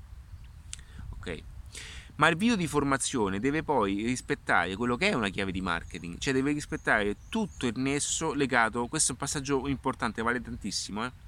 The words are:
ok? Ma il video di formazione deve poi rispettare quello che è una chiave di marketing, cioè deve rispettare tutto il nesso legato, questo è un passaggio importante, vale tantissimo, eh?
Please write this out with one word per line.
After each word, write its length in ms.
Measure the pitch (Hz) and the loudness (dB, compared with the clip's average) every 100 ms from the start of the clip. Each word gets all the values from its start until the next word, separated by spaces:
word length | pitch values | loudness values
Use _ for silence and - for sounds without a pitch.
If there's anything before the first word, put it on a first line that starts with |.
| - - - - - - - - - - - | -14 -16 -14 -14 -14 -16 -12 -12 -12 -12 -12
ok? 320 | - - 78 - - - - - - - - | -8 -8 -8 -10 -14 -14 -12 -12 -12 -12 2
Ma 120 | 156 | 4
il 80 | 165 | 6
video 200 | 220 233 | 4 4
di 100 | 165 | 2
formazione 760 | 147 143 135 - 135 101 95 | 2 4 2 2 2 2 2
deve 220 | 127 151 | 0 0
poi 420 | 156 139 101 98 | 2 2 4 2
rispettare 720 | 110 127 - 147 - 113 87 98 | 0 -2 -2 -4 2 2 2 0
quello 200 | 120 120 | 0 2
che 120 | 190 | 2
è 60 | |
una 160 | 170 101 | 2 0
chiave 200 | 90 98 | 0 -2
di 120 | 92 | -2
marketing, 560 | 92 85 - 90 85 87 | 0 -2 -4 -8 -8 -4
cioè 160 | - | 0
deve 180 | 131 135 | 2 2
rispettare 640 | 147 - 151 - 120 104 104 - | 0 -2 -4 2 2 2 -2 -4
tutto 360 | 226 208 - 123 | -2 -2 -2 -2
il 120 | 117 | 0
nesso 560 | 135 143 - - 160 | 0 0 0 0 0
legato, 520 | 135 139 123 113 110 120 | 0 4 6 4 2 -2
questo 220 | 160 - | 2 2
è 60 | |
un 40 | 127 | 0
passaggio 480 | 139 151 135 139 135 | -4 -4 0 0 2
importante, 540 | 131 135 120 120 104 | 0 0 0 -2 0
vale 220 | 113 123 | 0 0
tantissimo, 640 | 117 120 104 - - 98 120 | -2 -6 -4 -4 -4 -4 -4
eh? 60 | - | -6